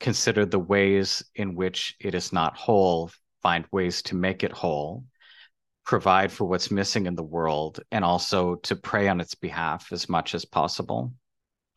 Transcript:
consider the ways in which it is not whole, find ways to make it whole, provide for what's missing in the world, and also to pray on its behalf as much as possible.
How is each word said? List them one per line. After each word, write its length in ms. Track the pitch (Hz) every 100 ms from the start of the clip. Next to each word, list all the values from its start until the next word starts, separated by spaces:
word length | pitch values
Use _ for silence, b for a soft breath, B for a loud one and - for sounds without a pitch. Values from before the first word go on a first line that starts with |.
consider 460 | - 110 - 107 101
the 120 | 98
ways 640 | 87 101 98 98 95 - -
in 200 | - 98
which 400 | 87 92 92 - -
it 140 | 101
is 180 | 87 -
not 240 | 90 80 -
whole, 540 | - 104 92 82 85 - _ _
find 240 | 90 85 80
ways 300 | 98 90 87
to 140 | - 92
make 260 | 92 92
it 100 | 104
whole, 520 | - 87 76 73 110 131 b b b b _ _ _
provide 480 | - 110 98 92 95
for 140 | - 95
what's 260 | 90 -
missing 340 | 101 98 110 92
in 80 |
the 80 | 87
world, 560 | 80 82 80 76 78 - -
and 120 | 110
also 520 | 87 87 - 98 90 87
to 180 | -
pray 320 | 95 - 107 101
on 140 | 90
its 160 | 85 -
behalf 560 | 85 82 82 82 -
as 160 | 87 -
much 260 | 87 -
as 100 | 87
possible. 680 | - - 78 - - - 127 - _ _ _ _ _